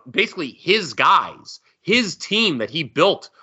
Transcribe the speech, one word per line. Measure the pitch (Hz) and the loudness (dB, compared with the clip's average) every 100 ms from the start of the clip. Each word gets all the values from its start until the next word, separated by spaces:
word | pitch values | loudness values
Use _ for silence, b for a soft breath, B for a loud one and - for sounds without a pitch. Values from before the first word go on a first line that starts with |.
| - | -6
basically | 123 233 - 139 | -2 -2 -2 -10
his | - - 214 170 | -6 0 0 0
guys, | 120 135 185 95 78 - - _ _ | 0 4 4 0 -10 -20 -20 _ _
his | - 233 214 143 | -2 0 0 -6
team | - 208 220 131 | -4 0 0 -2
that | 107 | -4
he | 117 | -6
built | 110 - 190 175 - B | -6 2 2 2 -6 B